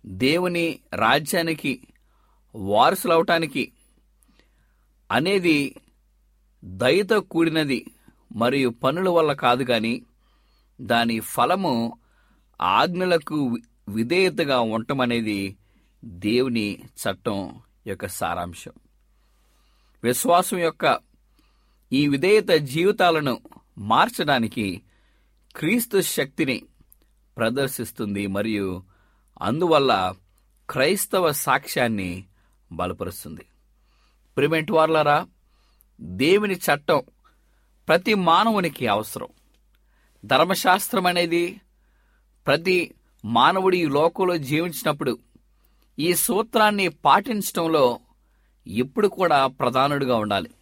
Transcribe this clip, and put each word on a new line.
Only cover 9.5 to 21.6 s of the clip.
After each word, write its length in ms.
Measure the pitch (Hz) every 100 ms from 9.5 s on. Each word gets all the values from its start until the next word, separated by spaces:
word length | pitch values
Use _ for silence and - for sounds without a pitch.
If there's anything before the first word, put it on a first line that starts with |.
| 123
గాని, 400 | 127 117 113 123 - _ _ _ _ _ _ _
దాని 400 | 120 117 117 113
ఫలము 760 | 104 - 127 185 185 120 117 - _ _ _ _ _ _
ఆజ్ఞలకు 880 | 87 101 160 180 185 170 147 151 135
వి-, 140 | 120 _ _ -
విధేయతగా 720 | 107 117 175 185 147 147 131
ఉండటమనేది 960 | 113 110 110 139 123 120 110 104 98 95 _ _ _ _
దేవుని 800 | 117 87 104 120 131 117 104 92
చట్టం 760 | - - - 95 - 101 92 - _ _ -
యొక్క 200 | 95 95
సారాంశం. 680 | - 82 87 87 85 - - _ _ _ _ _ _ _ _ _ _ _ _
విశ్వాసం 540 | 117 127 - 170 180 185
యొక్క 420 | 165 - 156 120 _ _ _ _ _ _